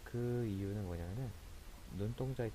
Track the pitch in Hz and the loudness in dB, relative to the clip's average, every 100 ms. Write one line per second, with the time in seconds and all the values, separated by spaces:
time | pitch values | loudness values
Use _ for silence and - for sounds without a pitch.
0 | - 120 120 120 117 98 98 104 92 85 | -4 0 2 4 4 2 2 2 0 0
1 | 85 107 127 - - - - - - - | 0 0 -2 -4 -10 -10 -10 -10 -6 0
2 | 104 123 131 127 113 | 0 2 0 2 0